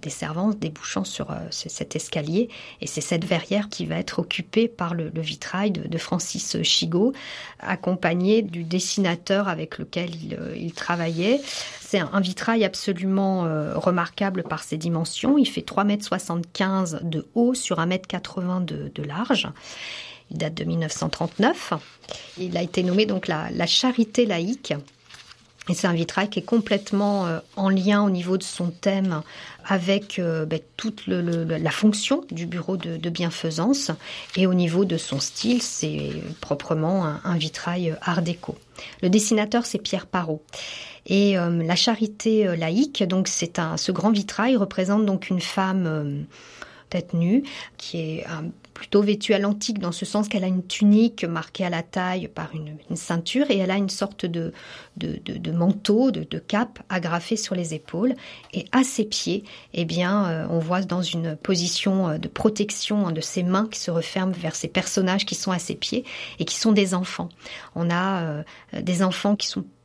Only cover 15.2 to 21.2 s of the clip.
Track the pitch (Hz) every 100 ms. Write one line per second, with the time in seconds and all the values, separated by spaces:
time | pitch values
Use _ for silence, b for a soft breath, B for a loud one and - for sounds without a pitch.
15.2 | 247 294 262 - - - 202 208 208 185
16.2 | - 170 165 - 190 190 180 156 170 160
17.2 | - 233 240 254 - 165 165 185 185 180
18.2 | - - 180 180 175 151 147 - 147 151
19.2 | 240 - - B B B B B B B
20.2 | B 156 156 160 160 170 156 - 160 -